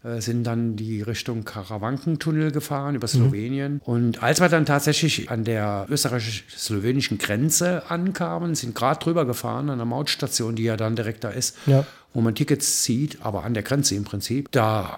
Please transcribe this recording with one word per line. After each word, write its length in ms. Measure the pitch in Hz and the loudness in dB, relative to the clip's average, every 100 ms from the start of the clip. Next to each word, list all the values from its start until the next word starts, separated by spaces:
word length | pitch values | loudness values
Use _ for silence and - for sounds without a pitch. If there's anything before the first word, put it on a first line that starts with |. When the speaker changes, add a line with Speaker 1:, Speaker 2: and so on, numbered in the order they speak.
Speaker 1:
Äh, 180 | 117 117 | -6 -4
sind 220 | 113 120 117 | -2 0 0
dann 300 | 117 117 107 | 0 0 -2
die 280 | 110 110 | -4 -4
Richtung 400 | 104 113 - 113 | -4 -4 -4 -6
Karawankentunnel 1080 | 104 110 92 107 110 135 170 156 160 156 156 | -6 -10 -8 -4 -4 -2 -2 0 0 2 2
gefahren, 440 | 147 - 143 139 139 | 0 -4 -4 -2 -2
über 100 | 110 | 2
Speaker 2:
Mhm. 40 | |
Speaker 1:
Slowenien. 680 | 131 123 104 117 139 139 143 - | 4 4 4 -2 -2 -2 -4 0
Und 380 | 120 120 113 | 2 2 2
als 180 | 117 151 | 2 4
wir 80 | 175 | 4
dann 160 | 160 151 | 6 4
tatsächlich 640 | 143 151 147 160 - - | 4 4 2 2 0 -2
an 140 | 117 | -2
der 420 | 110 113 104 101 98 143 127 120 110 107 | 0 0 0 -2 -2 0 0 0 -4 -8
österreichisch-slowenischen 760 | - - - 104 107 135 131 104 | -12 -10 -2 0 2 0 0 -2
Grenze 720 | - 104 151 - 175 175 - | 0 0 2 2 2 -2 -2
ankamen, 680 | 170 185 196 175 170 170 156 | -2 -2 -2 -4 -2 -2 -2
sind 200 | 117 - | -4 0
grad 300 | 123 156 160 | 0 2 0
drüber 200 | 170 131 | 2 0
gefahren, 440 | 120 117 117 147 | -2 -2 -2 -2
an 80 | 127 | -2
der 80 | 117 | -2
Mautstation, 680 | 123 147 - 139 - 113 113 | -2 -2 -2 -2 -2 -2 0
die 80 | |
ja 140 | 113 110 | 0 0
dann 180 | 110 113 | 0 0
direkt 280 | 110 113 | -2 -4
da 60 | 107 | -6
ist, 260 | 127 123 - - | -4 -6 -2 4
Speaker 2:
Ja. 200 | 135 143 - _ | 4 4 -10 _
Speaker 1:
wo 80 | 117 | 0
man 120 | 117 107 | 0 2
Tickets 480 | 147 143 - - | 0 2 2 0
zieht, 360 | - 120 147 - | 0 0 0 -4
aber 220 | - 101 | -4 -4
an 100 | 104 | -2
der 80 | 110 | -2
Grenze 300 | 101 143 139 | 0 2 2
im 100 | 101 | 0
Prinzip, 480 | 104 101 - 127 143 | -4 -6 -2 -4 0
da 460 | 135 110 110 92 | 2 2 2 -2